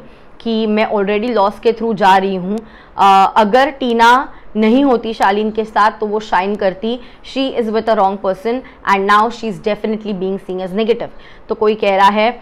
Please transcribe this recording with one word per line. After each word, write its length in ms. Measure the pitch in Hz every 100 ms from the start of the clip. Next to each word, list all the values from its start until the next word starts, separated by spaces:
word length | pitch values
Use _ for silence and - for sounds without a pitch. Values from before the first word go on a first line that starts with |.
| - - - -
कि 260 | 226 220 220
मैं 200 | 214 220
already 420 | 214 196 208 247
loss 300 | 220 196 -
के 140 | 233
through 220 | 220 226 190
जा 220 | 196 190
रही 180 | 196 185
हूँ। 220 | 180 220 - - - -
अ, 360 | 196 190 185 -
अगर 320 | 208 254 285
Tina 640 | 285 247 233 233 254 294 - - 214
नहीं 280 | 220 254
होती 300 | 285 226 226
शालीन 380 | 214 202 208 214
के 140 | 220 220
साथ, 260 | 214 214
तो 140 | 214 214
वो 140 | 214
shine 360 | 214 180 196 208
करती। 440 | 190 180 226 247 - - -
She 300 | 262 269 -
is 80 | 220
with 140 | 220 220
a 100 | 214
wrong 220 | 190 202
person 440 | 196 190 226 254 - - -
and 180 | 196 196
now 200 | 208 233
she 140 | 240
is 120 | 220 165
definitely 500 | 214 208 220 214 214
being 260 | 185 190 190 -
seen 220 | 185 185
as 40 |
negative। 360 | 196 220 214 151 - - - -
तो 60 | 214
कोई 200 | 214 214
कह 200 | 202 190
रहा 140 | 196
है, 220 | 214 226 233